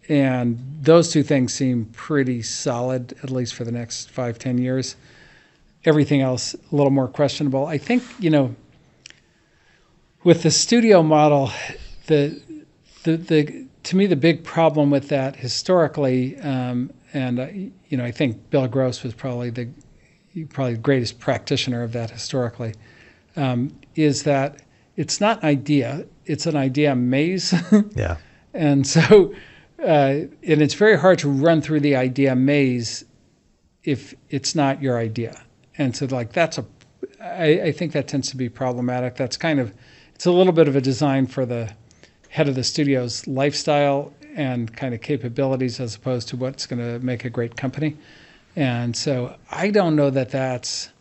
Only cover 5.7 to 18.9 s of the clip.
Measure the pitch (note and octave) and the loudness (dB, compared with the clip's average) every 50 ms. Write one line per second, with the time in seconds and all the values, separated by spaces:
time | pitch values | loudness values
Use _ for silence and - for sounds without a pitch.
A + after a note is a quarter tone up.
5.7 | _ _ _ E3 D#3 D#3 C#3+ C#3 D3 C#3 C3+ C3 B2+ A#2+ - - - - _ _ | _ _ _ 4 4 4 4 4 4 2 2 2 0 -2 -4 -8 -12 -14 _ _
6.7 | - C#3+ C#3+ C#3 C#3 C#3 C3 A#2+ - - D3 C#3 C#3+ - D#3 C#3 C3 C3+ C#3 D#3+ | 0 2 4 4 4 2 0 0 0 0 0 0 2 -2 -2 0 0 0 -2 -2
7.7 | E3 C#3 - - A#3+ B3 B3 - - - F#3+ E3 D#3 D3 C3+ B2 A2+ - - _ | -4 -6 -2 0 0 0 0 -4 -12 -2 0 4 4 4 2 2 -2 -10 -18 _
8.7 | _ _ _ _ _ _ _ - - _ _ _ _ _ _ _ _ _ _ _ | _ _ _ _ _ _ _ -20 -20 _ _ _ _ _ _ _ _ _ _ _
9.7 | _ _ _ _ _ _ _ _ _ _ _ F3 E3 E3 - D#3+ C#3+ - - - | _ _ _ _ _ _ _ _ _ _ _ 4 4 6 4 0 2 2 2 2
10.7 | A#3 A#3+ A3+ A3+ G#3 F3+ D#3+ D#3 D#3 D3+ D3+ D3+ D3 C#3+ C3+ A#2 G2 - - - | 4 4 6 8 8 8 8 6 6 6 6 6 6 4 2 0 -4 -8 -12 -12
11.7 | - - - - - - - - D#3+ D3 C#3+ D3 D#3 B2+ - - G#2+ G2+ - _ | -14 -16 -16 -18 -18 -18 -2 2 2 2 2 0 -4 -10 -16 -18 -18 -18 -18 _
12.7 | _ _ _ _ _ - - E3 D#3+ E3 F3 - E3 D3+ D3 - - - - - | _ _ _ _ _ -6 -2 -2 -2 -2 0 2 2 2 2 0 -6 -14 -16 -18
13.7 | _ _ _ - F3 F#3 G3+ G3+ F3 C#3 B2+ E3 D#3+ - - - - E3+ E3 D#3+ | _ _ _ -2 2 2 2 2 2 2 2 2 2 0 -4 -6 0 2 2 2
14.7 | D3 D3+ D3 C#3+ C#3+ C#3 C3+ - - C3+ C3 C3+ C#3 - - A#2+ - - - - | 4 4 2 4 2 0 0 -2 -2 -2 -2 -4 -6 -8 -10 -8 -8 -6 -2 2
15.7 | F#3 F3+ E3 C#3 - D#3+ C#3+ C3 B2+ B2+ B2+ C3 - C#4 G#3+ C#3+ C3+ B2+ B2 B2 | 2 2 2 2 0 -2 0 0 0 0 0 -2 -6 -8 -6 -4 -4 -4 -4 -4
16.7 | B2 B2 B2 F3 - - _ _ - C#3+ C3 B2+ B2 A#2+ B2+ C#3 G3 G3+ F#3 B3 | -4 -4 -6 -6 -10 -20 _ _ -6 -6 -4 -2 -4 -4 -6 -8 -8 -10 -12 -12
17.7 | - _ _ _ D3+ B2+ A#2+ A#2+ A#2+ - D#3+ B2+ A2 - - - - C#3 C3 B2 | -14 _ _ _ -6 -4 -4 -6 -4 -2 -2 -2 -2 -6 -10 -2 0 0 0 0
18.7 | A2 C3+ C3 B2+ | 0 0 -2 -2